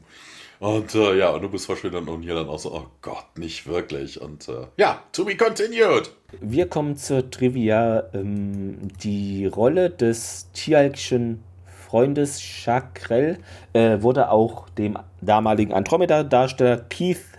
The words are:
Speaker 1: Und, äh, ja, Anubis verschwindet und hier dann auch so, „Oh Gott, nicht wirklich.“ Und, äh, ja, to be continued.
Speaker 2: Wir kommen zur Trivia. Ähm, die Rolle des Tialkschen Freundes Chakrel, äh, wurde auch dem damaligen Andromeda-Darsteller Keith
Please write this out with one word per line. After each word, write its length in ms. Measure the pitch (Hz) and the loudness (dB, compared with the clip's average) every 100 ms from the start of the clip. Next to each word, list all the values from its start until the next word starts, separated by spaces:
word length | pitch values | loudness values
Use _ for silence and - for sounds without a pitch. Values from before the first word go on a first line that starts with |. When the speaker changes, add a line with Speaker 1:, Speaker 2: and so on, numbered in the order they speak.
| _ - - - - _ | _ -20 -20 -20 -20 _
Speaker 1:
Und, 340 | 101 110 107 | -2 -2 0
äh, 240 | 110 104 95 | 2 4 4
ja, 160 | 90 | 2
Anubis 320 | 76 92 95 - | 0 -4 -8 -6
verschwindet 420 | 92 95 87 76 | -6 -6 -8 -8
und 140 | 82 | -10
hier 140 | 82 82 | -6 -6
dann 120 | 76 | -6
auch 120 | 78 | -8
so, 120 | - | -8
„Oh 140 | 78 65 _ | -10 -14 _
Gott, 340 | - - - - | -12 -12 -14 -14
nicht 300 | 82 - 69 | -12 -12 -6
wirklich.“ 560 | 87 - 71 69 - | -6 -6 -10 -10 -12
Und, 260 | 71 76 - | -16 -16 -12
äh, 180 | 60 64 - | -12 -10 0
ja, 240 | 196 - - | 0 0 -10
to 140 | - 202 | -6 -4
be 100 | 190 | 2
continued. 760 | 226 - 220 233 214 120 - _ _ - | 0 2 -4 2 4 4 0 _ _ -14
Speaker 2:
Wir 280 | 107 135 175 | -4 -2 0
kommen 300 | 160 147 143 | -2 -4 -6
zur 340 | - 135 127 | -2 -2 -2
Trivia. 720 | - 127 131 110 107 117 110 - | 0 0 2 2 4 2 0 -2
Ähm, 760 | 101 98 101 101 98 98 95 98 - | -8 -6 -4 -6 -6 -8 -10 -12 -8
die 440 | 104 101 101 98 95 | -6 -4 -4 -4 -4
Rolle 420 | 101 120 175 180 | 2 2 4 0
des 640 | 175 117 117 - - - | 2 0 0 -6 -12 -16
Tialkschen 880 | - - 151 143 139 - 123 117 113 - - - | -10 2 4 4 0 -2 -2 -2 -6 -12 -20 -20
Freundes 760 | - - 113 135 143 143 - | -20 0 2 4 2 -2 -4
Chakrel, 1000 | - - - 123 - - - 117 151 190 - - - | -12 -8 -2 -2 -2 -16 -2 0 2 -2 -12 -20 -2
äh, 300 | 113 113 107 | 4 4 4
wurde 260 | 117 135 82 | 4 4 4
auch 400 | 107 113 - - | 4 4 -2 -12
dem 300 | - 107 101 - - | -4 -4 -4 -12 -10
damaligen 520 | 92 107 110 107 107 | 2 4 4 2 2
Andromeda-Darsteller 1040 | - 101 170 175 151 147 123 131 - 123 120 - | 0 0 2 4 2 4 2 2 2 2 2 -4
Keith 280 | - 175 175 - | -4 -2 -2 -6